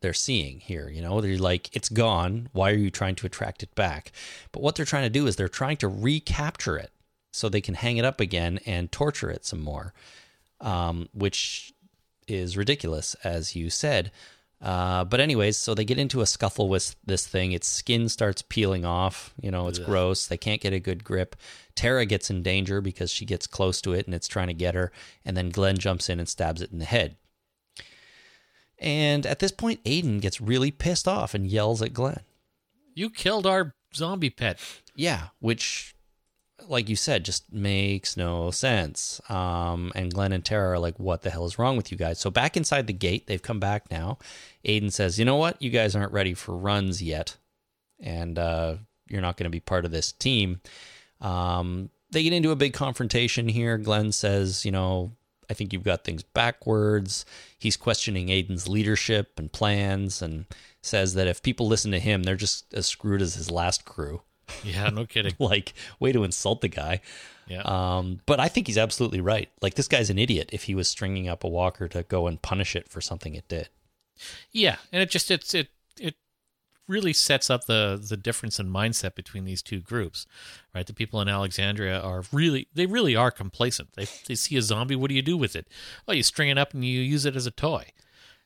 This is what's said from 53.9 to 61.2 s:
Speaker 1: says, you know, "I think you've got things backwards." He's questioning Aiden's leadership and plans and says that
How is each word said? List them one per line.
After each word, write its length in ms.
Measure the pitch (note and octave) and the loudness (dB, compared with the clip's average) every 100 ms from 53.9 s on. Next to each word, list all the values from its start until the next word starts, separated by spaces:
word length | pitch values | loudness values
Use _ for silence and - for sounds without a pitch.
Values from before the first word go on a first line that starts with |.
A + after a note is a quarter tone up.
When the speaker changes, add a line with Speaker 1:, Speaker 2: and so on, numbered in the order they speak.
| G#2 G#2 | 2 4
Speaker 1:
says, 540 | - G#2 G2+ F#2+ G2 G#2 | 2 2 4 2 0 0
you 60 | |
know, 420 | F#2+ F#2 F#2 F2+ A#2 _ _ - | 2 2 0 -2 -8 _ _ -10
"I 40 | G2+ | -6
think 180 | G2+ | -4
you've 100 | F#2+ | -2
got 200 | G2 F2 | 0 0
things 200 | - E2 | 0 -6
backwards." 1040 | - - A#2 - - A2 G#2 G#2+ F#2+ - - - - - | -4 0 0 0 2 4 4 2 0 -6 -8 -16 -20 -4
He's 180 | G#2+ - | 0 0
questioning 500 | - G#2+ - F#2+ F2+ | 0 0 0 0 2
Aiden's 400 | F#2+ F#2 F2+ F#2 | 2 2 -2 0
leadership 720 | G#2 G#2 G#2+ - G#2+ G2+ - | 2 2 2 2 2 0 -6
and 120 | D2+ | -8
plans 720 | - G#2 G2+ G2+ G2 G2 - | 0 2 2 2 0 -2 -4
and 240 | E2 D#2+ - - - _ | -6 -6 -8 -14 -20 _
says 340 | - G#2 F#2+ | -2 2 2
that 120 | F#2 | 2